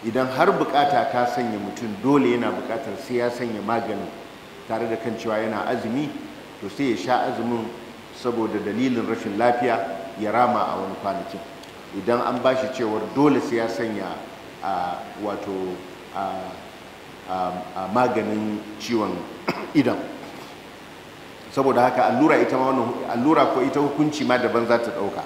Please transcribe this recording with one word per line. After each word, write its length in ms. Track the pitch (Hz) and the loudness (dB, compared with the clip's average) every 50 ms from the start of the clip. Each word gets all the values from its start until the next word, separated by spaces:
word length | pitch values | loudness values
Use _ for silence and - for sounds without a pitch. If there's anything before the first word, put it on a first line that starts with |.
| - | -4
Idan 220 | 113 107 131 131 131 127 | 0 0 2 0 2 2
har 160 | 135 165 196 | 4 4 4
buƙata 600 | 190 156 156 - - 143 143 143 - 117 107 - | 4 2 0 2 4 4 4 6 4 4 2 2
ta 140 | - 123 123 123 | 2 2 2 2
sanya 280 | - 131 123 113 107 104 | 0 0 -2 -2 -2 -4
mutum 320 | 101 98 98 - 123 110 104 98 | -6 -6 -6 -6 -6 -6 -6 -2
dole 240 | 113 131 143 143 127 120 120 | 2 4 4 6 6 4 2
yana 160 | 120 117 107 | 2 2 0
buƙatar 480 | - - - - 113 113 - 104 98 - - | -2 -2 -4 -4 -4 -4 -4 -6 -8 -8 -6
sai 120 | - 123 120 | -2 0 0
ya 80 | 120 120 | 0 0
sanya 320 | 120 123 127 117 107 104 | 0 -2 -4 -4 -4 -4
magani 480 | 98 104 117 117 - 107 104 98 95 - - - - - - - - - - - - | -2 0 0 0 0 -2 -4 -6 -6 -8 -10 -14 -14 -16 -16 -18 -18 -18 -18 -16 -8
tare 220 | - 113 113 120 120 | -6 -4 -2 -2 -2
da 60 | 117 | -4
kan 180 | - - 120 107 | -4 -4 -4 -6
cewa 240 | - - 113 107 107 | -4 -2 -2 0 0
yana 240 | 113 113 110 101 - - | 0 -2 -2 -2 -2 -2
azumi, 400 | 127 120 107 110 113 139 151 143 - - - - - - - - - - | -2 -2 -2 -2 -2 -2 -2 -2 -6 -8 -12 -12 -14 -14 -16 -16 -14 -10
to, 80 | - 98 | -10 -10
sai 220 | - - 143 131 | -4 -2 0 0
ya 60 | 110 | 0
sha 180 | - - 127 123 - - 131 | 0 2 2 2 2 2 0
azumin 380 | - 117 113 120 120 113 110 110 - - - - - - - - - - | -2 -2 0 0 0 0 -2 -4 -8 -10 -14 -16 -16 -16 -18 -18 -16 -4
saboda 400 | - 123 117 113 113 104 101 101 | -2 -2 0 2 0 0 0 -2
dalilin 480 | 95 104 101 113 127 135 123 117 104 | -2 -2 0 0 2 2 2 0 0
rashin 320 | 101 113 110 - 110 98 104 | -2 -2 -2 -2 -4 0 4
lafiya, 400 | 117 123 120 123 127 123 113 113 - - - - - - - 98 | 4 4 4 4 2 2 2 2 0 -4 -6 -8 -8 -10 -8 -4
ya 140 | 107 104 | -2 0
rama 260 | 104 117 123 113 107 107 | 4 4 4 6 4 2
a 160 | 95 - 87 92 | 2 0 0 -2
wani 120 | 95 95 95 85 | -4 -4 -6 -4
kwanakin. 400 | - 98 98 98 - - - 92 - - - - - - - - - - - 98 | -2 -2 -2 -2 -6 -8 -10 -10 -12 -12 -14 -16 -16 -16 -18 -18 -16 -10 -10 -4
Idan 160 | 92 117 120 123 - | 0 2 2 2 2
an 160 | - 127 123 | 0 -2 2
ba 80 | 117 131 131 | 2 4 4
shi 100 | 131 - 104 - - | 4 0 -2 -2 -2
cewar 180 | 120 107 107 107 101 95 - | -2 0 0 -2 -2 -2 2
dole 240 | 135 143 151 131 120 | 6 6 6 6 4
sai 160 | - - 117 117 | 2 2 0 0
ya 60 | 117 - | 0 0
sanya, 420 | 117 117 120 113 107 101 95 90 82 76 - - - - - - - - | -2 -2 -2 -2 -2 -4 -4 -6 -6 -8 -10 -14 -14 -16 -16 -18 -14 -8
a, 380 | - 95 95 90 87 87 87 85 - - - 95 | -4 -4 -2 -2 -2 -2 -4 -6 -8 -12 -8 -6
wato, 480 | 104 101 101 - 101 98 95 95 95 92 90 - - - - - - - - | -4 -4 -4 -4 -4 -4 -4 -4 -2 -4 -6 -6 -10 -14 -16 -16 -16 -10 -6
a, 180 | 92 98 95 92 92 92 92 - - - - - - - - - - - - - - - - | -4 -4 -4 -4 -6 -8 -8 -10 -12 -14 -16 -16 -16 -18 -18 -18 -18 -18 -18 -18 -16 -8 -4
a, 220 | 92 92 92 90 90 90 - - - | -2 -2 0 -2 -2 -6 -8 -8 -6
a 120 | 92 95 92 101 | -6 -4 0 4
maganin 640 | 123 127 120 113 113 104 104 107 107 107 107 104 104 - - - - | 4 4 4 4 0 0 0 -2 -2 -2 -2 -4 -4 -6 -10 -12 -10
ciwon 340 | - - 117 110 104 95 90 87 - - - - - | -4 0 2 2 2 0 -2 -4 -8 -10 -12 -6 -4
<clears throat> 280 | - - - - - - | -4 -4 -4 -6 2 4
idon. 220 | 156 131 120 101 92 - - - - - - - - - - - - - - - - - - - - - - - - - - - - - - | 4 4 4 2 0 -4 -8 -10 -12 -12 -14 -14 -14 -14 -16 -16 -16 -16 -18 -18 -18 -18 -18 -18 -18 -18 -18 -18 -18 -18 -18 -18 -16 -16 -4
Saboda 300 | - 139 131 135 120 120 123 | 0 4 4 6 6 6 6
haka 220 | 127 - - - 107 | 6 6 4 4 4
allura 320 | 117 123 151 156 147 123 | 6 6 6 6 8 6
ita 160 | - - 135 | 6 4 4
ma 160 | 131 131 131 | 2 2 2
wannan, 180 | 131 127 117 113 - - - - | 2 2 0 0 -2 -4 -4 -2
allura 400 | 117 117 123 151 160 151 131 117 | 0 2 4 6 8 8 6 6
ko 80 | - 131 | 4 2
ita 160 | 127 135 - 147 | 2 2 2 2
hukunci 440 | 147 143 143 - 151 151 147 - 123 | 2 2 4 2 2 2 2 0 4
ma 140 | 120 123 123 | 4 4 4
daban 240 | 113 110 107 117 117 | 4 2 2 2 4
za 120 | 110 120 117 | 4 4 4
ta 100 | - 107 | 4 0
ɗauka. 320 | 98 95 101 98 92 87 82 | -2 -2 -2 -2 -4 -4 -8